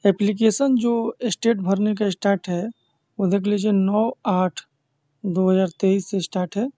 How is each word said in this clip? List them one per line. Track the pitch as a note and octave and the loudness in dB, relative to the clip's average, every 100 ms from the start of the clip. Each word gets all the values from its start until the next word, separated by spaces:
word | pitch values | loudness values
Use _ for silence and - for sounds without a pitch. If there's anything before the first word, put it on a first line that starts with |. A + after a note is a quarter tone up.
| G#3 | 2
Application | F#3+ G3+ G3+ A3 G#3 C#4 B3+ | 2 0 2 2 2 2 2
जो | A#3 A#3 A3+ - B3 | 2 0 -2 -4 -6
state | - A3+ G#3+ | -2 -2 0
भरने | F#3 G3 G#3 G3+ | 0 0 0 0
का | G#3 | -2
start | F3+ G3+ G3 - | 0 0 0 -2
है, | F3 G#3+ - _ _ _ - | -4 -6 -10 _ _ _ -4
वो | F#3+ | 0
देख | G3 G3 | 0 0
लीजिए, | G#3 G#3 | 0 2
नौ | G3 F#3+ G#3 A3+ - - | 2 2 0 -2 -2 -2
आठ | F3+ F#3 - - _ _ _ _ _ | 0 0 -4 -20 _ _ _ _ _
दो | G3+ F3 F#3 | -4 0 2
हज़ार | F#3 F#3 - | 2 0 0
तेईस | G3 G3 F3+ | 0 0 -2
से | G3 | -6
start | E3+ F#3+ F3+ G3+ | -4 -6 -4 -4
है। | B3+ | -6